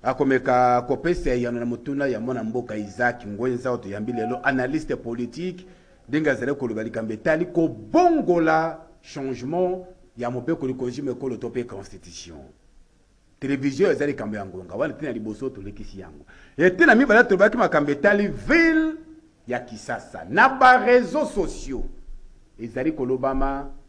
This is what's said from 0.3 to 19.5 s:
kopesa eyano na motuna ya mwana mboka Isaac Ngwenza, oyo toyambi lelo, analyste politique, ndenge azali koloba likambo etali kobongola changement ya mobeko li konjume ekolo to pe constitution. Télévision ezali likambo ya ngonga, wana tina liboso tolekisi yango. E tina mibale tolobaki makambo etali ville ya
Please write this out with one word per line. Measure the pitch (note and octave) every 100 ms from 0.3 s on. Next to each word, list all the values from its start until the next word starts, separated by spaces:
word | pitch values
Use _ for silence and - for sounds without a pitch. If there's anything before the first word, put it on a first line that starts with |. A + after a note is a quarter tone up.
| C3 C3 B2 B2 B2
kopesa | B2 C3+ E3 F3 -
eyano | B2 A#2+ A#2+
na | A#2+
motuna | A2+ C#3+ C#3 C#3
ya | A2+
mwana | A#2 B2
mboka | A2 A#2+ A#2+ G#2+
Isaac | G#2 G2 A#2+ A#2 G#2
Ngwenza, | G2+ B2+ B2 B2+
oyo | A#2+
toyambi | F#2+ G2 G#2+
lelo, | A#2 A2 B2
analyste | C3+ C3 B2+ D3+ - B2
politique, | A#2 A#2+ A#2+ D3 F3+ F3 - - _ _ -
ndenge | C#3+ D3+
azali | C3 B2
koloba | C#3+ B2 G#2+
likambo | A2+ A2+ A2
etali | G#2+ E3 D#3+ F3
kobongola | - E3 - - D#4+ F4+ D#4+ F3 F3 D#3+ D#3+ E3 D#3 - _
changement | - D3 C3+ A2+ B2+ E3+ F#3 F3+ F3+ - _ -
ya | A#2+
mobeko | B2+ B2+ D#3+ C3
li |
konjume | B2+ B2 B2 C#3
ekolo | A#2+ C3+ A2
to | A#2+
pe | B2
constitution. | A#2 G2 G2 F#2+ F2 E2 F2 D#2 C2 _ _ _ _ _ _ _ _ _
Télévision | C3+ C#3 C#3 C3 F#3+
ezali | D3+ C#3+
likambo | C3+ G#2+ G#2
ya | G2
ngonga, | F#2 F2+ G2
wana | D3+
tina | - D3
liboso | A2 G#2+ G#2+ C3
tolekisi | A2 G2 F#2+ G2+ G2
yango. | F2 - - - - -
E | F3
tina | F#3 E4 A3+
mibale | C#4 G#3+
tolobaki | A#3+ F#3+ G#3 A#3+
makambo | F#3 D#3+ D3
etali | C#3+ G3+ G3+ G#3
ville | C#3 - D#4+ E4 D#4+ D#4+ D#4+ - - _ _
ya | -